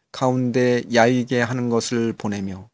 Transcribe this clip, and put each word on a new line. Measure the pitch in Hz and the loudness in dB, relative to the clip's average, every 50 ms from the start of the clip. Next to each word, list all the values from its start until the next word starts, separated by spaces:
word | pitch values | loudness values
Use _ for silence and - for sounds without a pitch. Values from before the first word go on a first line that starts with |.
| _ _ | _ _
가운데 | - - 135 127 127 127 127 123 117 127 123 123 123 120 - - | -6 -2 0 0 2 2 0 0 0 2 2 2 2 0 0 0
야위게 | 117 117 113 123 127 127 117 120 131 120 | 4 4 4 4 4 2 0 -2 0 -2
하는 | 120 113 131 127 123 120 | 0 -2 -2 -4 -2 0
것을 | 117 113 113 - 123 117 117 113 | 0 -2 -2 0 -2 -2 -2 -2
보내며 | 104 - - 107 101 101 98 98 95 92 98 - | -4 -4 -4 -4 -4 -4 -6 -8 -8 -10 -14 -18